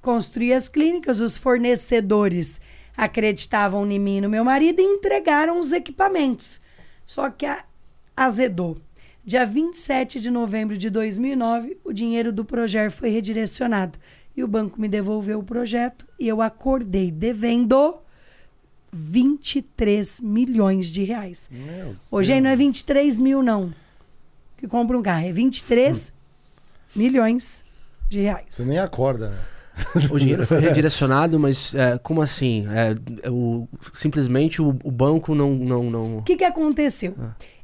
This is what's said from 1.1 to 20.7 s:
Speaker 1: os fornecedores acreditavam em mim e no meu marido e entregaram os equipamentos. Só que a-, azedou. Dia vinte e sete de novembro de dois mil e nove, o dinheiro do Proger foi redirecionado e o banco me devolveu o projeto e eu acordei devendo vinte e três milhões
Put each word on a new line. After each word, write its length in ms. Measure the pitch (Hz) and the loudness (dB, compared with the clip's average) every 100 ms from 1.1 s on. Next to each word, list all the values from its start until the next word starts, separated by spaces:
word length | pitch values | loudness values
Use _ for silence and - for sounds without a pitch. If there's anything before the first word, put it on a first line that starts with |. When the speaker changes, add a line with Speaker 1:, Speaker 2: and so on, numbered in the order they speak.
| 214 | 0
Speaker 1:
os 180 | 233 - | -2 -2
fornecedores 1200 | 262 247 240 240 - 233 196 208 202 175 160 - - - - - | 0 2 2 0 2 0 2 2 2 0 -4 -8 -14 -20 -18 -4
acreditavam 920 | 214 - 214 202 - 214 202 202 202 | -2 0 0 -2 -2 0 0 0 -2
em 80 | 202 | -2
mim 180 | 202 196 | 0 0
e 40 | |
no 80 | 202 | 0
meu 140 | 214 | 0
marido 360 | 240 277 320 349 | 2 4 4 4
e 20 | |
entregaram 760 | 381 403 466 - 330 294 311 349 | 2 2 0 0 2 2 2 0
os 120 | 302 | 0
equipamentos. 880 | 349 262 277 392 370 277 233 - - _ - - - - | -2 -4 -2 0 2 0 -2 -8 -12 _ -20 -20 -20 -12
Só 240 | - 277 | -6 -6
que 160 | - 294 | -4 -6
a-, 180 | 277 - - - - - - | -6 -12 -20 -20 -20 -14 -2
azedou. 640 | 262 214 254 180 175 156 - - - _ | 0 2 0 0 -4 -6 -16 -20 -20 _
Dia 220 | - 247 233 | -2 0 2
vinte 300 | 233 330 349 | 0 -2 -4
e 40 | |
sete 400 | - 269 254 269 | -2 -2 -2 -6
de 120 | 226 | -4
novembro 440 | 240 226 214 214 208 | -2 -2 -2 -4 -4
de 120 | 214 | -4
dois 280 | 208 220 196 | -2 -2 -4
mil 160 | 262 | -2
e 20 | 269 | -2
nove, 420 | 233 233 233 381 | 0 0 0 -2
o 100 | 359 | -6
dinheiro 380 | 202 233 233 233 | -4 -2 0 -2
do 120 | 208 | -4
Proger 460 | 214 233 226 214 214 | -4 -2 0 0 -2
foi 180 | - 233 | -2 -2
redirecionado 920 | 220 202 220 214 - 247 208 185 - - - - - | -2 -2 -4 -4 -2 0 0 -2 -8 -20 -20 -14 -6
e 80 | |
o 40 | 247 | -2
banco 320 | 220 214 - | -2 -2 -4
me 60 | 214 | -4
devolveu 520 | 208 196 214 202 214 | -2 -2 -4 -4 -6
o 40 | |
projeto 640 | 190 240 240 233 247 - - - | -4 -6 -2 -2 -2 -6 -20 -6
e 80 | 233 | -4
eu 140 | 220 | 0
acordei 680 | 220 - 269 269 214 196 185 | -2 -2 -2 0 0 0 0
devendo 880 | 156 220 220 233 240 226 262 302 339 - - - _ - _ _ - _ | -2 -4 -2 0 2 4 4 4 0 -20 -20 -20 _ -20 _ _ -20 _
vinte 680 | 170 156 202 262 294 - 277 | -12 -2 2 2 2 -2 -4
e 40 | |
três 580 | - - 208 208 202 - | -6 -2 0 2 0 -4
milhões 720 | 226 214 254 226 196 | -2 0 2 4 4